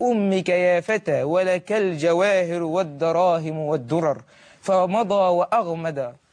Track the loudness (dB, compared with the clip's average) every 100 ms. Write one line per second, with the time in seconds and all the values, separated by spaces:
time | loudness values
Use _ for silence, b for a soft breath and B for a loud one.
0 | 0 0 0 0 0 2 4 2 0 -4
1 | -2 -2 0 0 0 -2 -2 -2 -2 0
2 | 0 2 2 2 0 -2 -4 -2 -4 -2
3 | -2 2 2 2 -2 -4 -4 -4 -2 -2
4 | -2 -4 -8 B B B 0 2 2 0
5 | 0 2 2 2 2 0 0 -4 -6 -6
6 | -8 -10 _